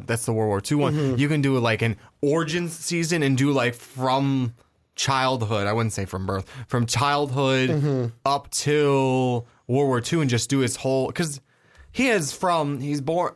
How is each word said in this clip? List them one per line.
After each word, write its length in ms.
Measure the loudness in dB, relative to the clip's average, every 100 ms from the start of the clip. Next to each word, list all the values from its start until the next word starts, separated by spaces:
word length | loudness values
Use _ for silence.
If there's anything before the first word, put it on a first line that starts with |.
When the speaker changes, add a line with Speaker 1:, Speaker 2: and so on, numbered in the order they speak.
| -2
Speaker 1:
that's 200 | -4 -2
the 60 |
World 140 | 0 0
War 120 | 0
Two 180 | 0 0
one. 160 | 2
Speaker 2:
Mm-hmm. 240 | 0 0 2
Speaker 1:
You 80 | 2
can 140 | 2
do, 160 | 2 2
like, 240 | 2 2
an 140 | 0 -2 -10 _
origins 500 | 0 2 0 -2 -4 -6
season 460 | -4 -2 0 0
and 120 | 2 2
do, 140 | 2
like, 240 | 2 0
from 800 | -4 -12 -4 0 2 2 0 -2 -6 _ _ _
childhood. 720 | -6 0 2 2 0 -2 0 0
I 60 |
wouldn't 200 | 0 -2
say 120 | -2
from 200 | -6 -6
birth. 220 | -4 -4 -6 -14 -4
From 180 | -2 0
childhood 840 | 0 2 2 0 0 2 2 2
Speaker 2:
Mm-hmm. 360 | 0 0 0 -4 -4
Speaker 1:
up 240 | -2 -2 -2
till 960 | -4 0 2 4 2 2 0 0 -2 -6 _ -2
World 220 | 0 2
War 120 | 0
Two 200 | 0 0
and 100 | 2
just 200 | 0 0
do 80 | 0
his 160 | 0 -2
whole, 340 | -2 0 -2
'cause 300 | -4 -6 -8 -18 _ _ -20 -10
he 140 | -2 2
is 240 | 2 0
from, 460 | -2 0 2 0 -2
he's 200 | -4 -4
born, 320 | -2 0 -2